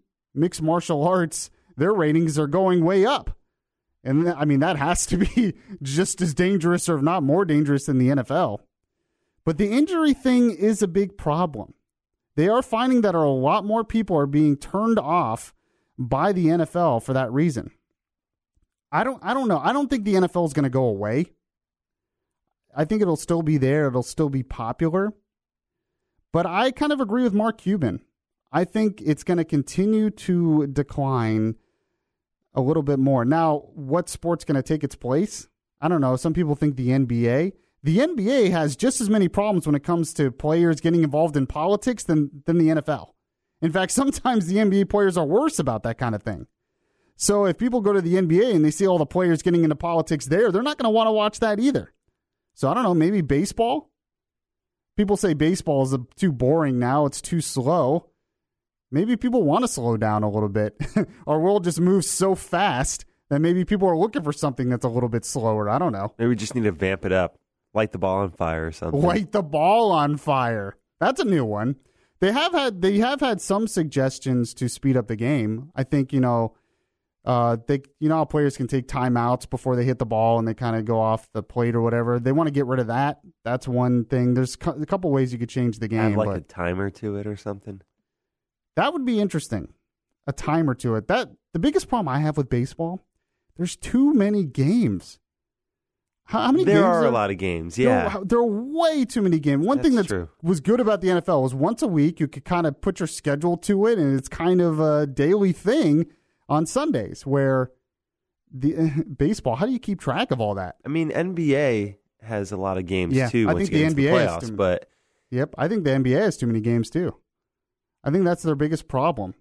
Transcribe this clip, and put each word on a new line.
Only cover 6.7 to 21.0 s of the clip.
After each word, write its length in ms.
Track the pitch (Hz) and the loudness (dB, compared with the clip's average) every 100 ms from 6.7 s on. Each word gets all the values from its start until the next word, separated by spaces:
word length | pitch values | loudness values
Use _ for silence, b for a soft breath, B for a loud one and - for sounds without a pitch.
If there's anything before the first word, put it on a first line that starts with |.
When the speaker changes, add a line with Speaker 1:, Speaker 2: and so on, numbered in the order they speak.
| 175 - | 0 0
Speaker 1:
or 80 | 156 | 0
if 60 | |
not 200 | 147 180 | 2 2
more 220 | 139 165 | 2 2
dangerous 420 | 185 147 147 143 156 | 2 2 2 0 0
than 120 | 131 | 2
the 120 | 127 | 2
N 80 | 139 | 2
F 120 | 117 | 0
L. 360 | 156 147 101 _ _ _ _ _ _ _ _ | -2 -2 -4 _ _ _ _ _ _ _ _
But 140 | 160 156 | -4 -2
the 120 | 202 | 0
injury 420 | 247 320 339 302 | 2 2 2 2
thing 380 | 254 254 247 240 | 2 2 4 2
is 320 | 160 208 214 | 2 0 2
a 60 | 190 | 0
big 280 | 180 196 - | 0 -2 -4
problem. 580 | 156 156 180 120 - - _ _ _ _ _ 143 | -4 -2 -2 -6 -14 -18 _ _ _ _ _ 0
They 120 | 180 | 2
are 140 | 240 | 2
finding 400 | 254 226 254 247 | 0 -2 2 2
that 120 | 208 | 2
a 60 | 170 | 2
lot 440 | 147 131 135 208 | 2 2 2 0
more 200 | 202 220 | 0 -2
people 320 | 220 226 208 160 | 0 -2 0 0
are 100 | 139 | 2
being 300 | 147 151 139 | 2 2 2
turned 420 | - 190 226 214 | -2 -2 0 0
off 540 | 135 175 120 113 - _ _ _ _ - | 0 0 0 -4 -10 _ _ _ _ -10
by 340 | 123 135 185 | -4 0 0
the 180 | 185 160 | 2 2
N 100 | 170 | 2
F 140 | 156 | 0
L 240 | 175 165 117 | 0 0 0
for 120 | - | -2
that 200 | 131 123 | -2 -2
reason. 380 | 135 170 120 - _ _ _ _ _ _ _ _ _ _ _ - | 0 0 -2 -8 _ _ _ _ _ _ _ _ _ _ _ -4
I 140 | 151 | -2
don't, 200 | 240 254 | -2 -4
I 80 | 185 | -4
don't 140 | 262 247 | -2 0
know. 100 | 156 | 0
I 140 | 156 | 0
don't 160 | 277 269 | 0 0
think 160 | 262 | -2
the 120 | 202 190 | 2 2
N 80 | |
F 100 | 175 | 2
L 100 | 180 | 0
is 80 | 165 | -2
gonna 160 | 151 139 | 0 0
go 160 | 131 | 2
away. 480 | 123 98 | 0 -2